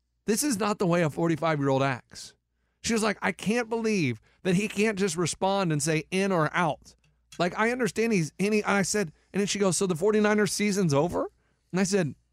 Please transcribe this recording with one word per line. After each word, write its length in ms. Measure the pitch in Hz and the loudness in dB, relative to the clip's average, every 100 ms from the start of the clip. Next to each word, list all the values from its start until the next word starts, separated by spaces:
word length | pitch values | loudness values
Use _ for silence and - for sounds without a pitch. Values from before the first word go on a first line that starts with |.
| _ _ - | _ _ -2
"This 160 | 214 | 0
is 160 | 294 196 | 0 0
not 180 | 208 214 | -2 0
the 80 | 185 | 2
way 160 | 175 | 2
a 60 | 156 | 2
forty-five-year-old 720 | 165 165 147 165 151 139 135 | 0 0 0 0 0 2 2
acts." 520 | 135 123 - - - - _ _ _ _ | 0 -2 -10 -20 -20 -20 _ _ _ _
She 100 | - | -2
was 100 | 226 | 0
like, 140 | 214 - | 0 0
"I 100 | 196 | -4
can't 380 | - 180 240 226 | -4 -2 -2 -2
believe 500 | 233 220 202 139 113 _ _ | -2 0 0 0 -4 _ _
that 140 | 190 180 | 0 0
he 120 | 202 | 0
can't 300 | 202 220 190 | 0 0 0
just 180 | 196 156 | -2 0
respond 560 | 160 - 190 196 180 | -4 -2 -2 0 0
and 100 | 151 | 0
say 220 | 151 160 - | 0 -2 -2
in 200 | 185 196 | -2 0
or 180 | 175 151 | 2 0
out. 420 | 170 165 123 - - _ _ _ - | 0 -2 -4 -12 -20 _ _ _ -4
Like, 200 | 175 180 | -2 0
I 120 | 220 | -2
understand 400 | 254 220 - 233 | 0 -2 0 0
he's 180 | 202 147 - | 0 0 -2
in." 140 | 202 | 0
He, 100 | 214 | 0
I 180 | 196 196 | 0 0
said, 280 | 180 208 165 - _ | 0 -2 -4 -8 _
and 80 | 185 | -4
then 60 | 202 | -2
she 120 | 202 | 0
goes, 200 | 196 160 | 0 0
"So 80 | 196 | -2
the 100 | 156 | 0
forty-niners 560 | 202 214 208 214 208 | 2 4 4 2 0
season's 400 | - 208 196 175 | 0 -2 0 2
over?" 360 | 139 175 262 370 - _ _ _ | 2 2 -2 -6 -10 _ _ _
And 80 | 175 | -2
I 40 | |
said, 300 | 196 196 147 - _ | 0 0 -2 -6 _